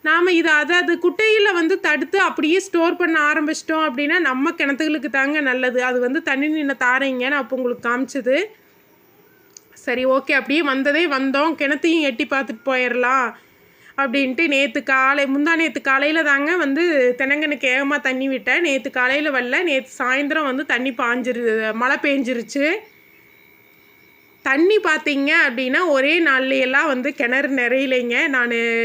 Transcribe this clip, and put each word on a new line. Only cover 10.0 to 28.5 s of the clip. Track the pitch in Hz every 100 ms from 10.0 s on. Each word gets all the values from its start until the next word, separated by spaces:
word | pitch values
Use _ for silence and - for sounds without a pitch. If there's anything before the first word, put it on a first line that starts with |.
| 262
ஓகே, | 262 269
அப்படியே | 277 220 285
வந்ததே | 294 269 277 294 339
வந்தோம், | 269 269 277 311 302
கிணத்தையும் | 277 294 339 330
எட்டி | 285 247
பார்த்துட்டு | 294 269 277 220
போயிடலாம் | 277 254 247 240 247 262 233 - _ _ _ _ - -
அப்படின்ட்டு | 277 277 262 254 330
நேத்து | 277 285 294
காலை, | 277 262 262 285 277
முந்தா | 277 302 330
நேத்து | 320 285
காலையில | 277 269 294 320
தாங்க | 294 277 285 359
வந்து | 285 277 349 294 247 247
தென்னங்கன்னுக்கு | 269 294 302 285 262
ஏகமா | 262 277 285
தண்ணி | 269 262 269
விட்டேன். | 262 220 294
நேத்து | 339 269 269
காலையில | 262 254 277 302
வரல, | 262 247 285
நேத்து | 359 269 262 -
சாயந்தரம் | 247 262 285 311
வந்து | 294 262 302
தண்ணி | 247 262
பாஞ்சிரு-, | 240 240 247 247 240 233 220 220
மழை | 220 247 294
பெஞ்சிருச்சு. | 294 277 240 240 226 285 294 403 - _ _ _ _ _ _ _ _ _ _ _ _ _ _ _
தண்ணி | 277 269 359 427
பார்த்தீங்க | 370 311 302 277 277 330 294
அப்படின்னா | 240 254 294 359
ஒரே | 269 269 349
நாள்லையெல்லாம் | 320 262 262 269 254 269 311
வந்து | 254 262
கிணறு | 277 240 262 285
நிறையலைங்க. | 269 240 262 269 254 247 240 320
நானு | 262 240